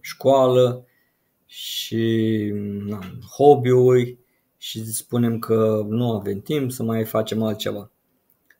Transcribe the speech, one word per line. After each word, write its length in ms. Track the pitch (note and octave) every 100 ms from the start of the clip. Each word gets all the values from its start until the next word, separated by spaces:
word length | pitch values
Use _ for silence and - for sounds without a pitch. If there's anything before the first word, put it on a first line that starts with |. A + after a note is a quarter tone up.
școală 840 | - - C3 C3+ B2+ B2+ B2 B2 - _ _ _ _ _ _
și, 1040 | - - - - A2+ A2+ A2+ A2 A2 G#2 G#2 G2+ G2+ G2+
na, 140 | G#2+ F#2 - - -
hobby-uri 840 | C#3+ C3 A#2+ B2+ B2+ B2+ A#2+ - _ _ _ _
și 360 | - A2 A2+
spunem 460 | A2+ - A#2+ A#2+ A2+
că 480 | A2+ A2+ A2 G#2+ G#2
nu 220 | A2+ A#2+
avem 300 | G#2+ G2 G2+
timp 320 | - D3+ C3
să 100 | B2+
mai 220 | A2+ A2+
facem 380 | A2 A2+ A2 A2
altceva. 480 | A2 G#2 G#2 G#2 G2 _ _ _ _ _ _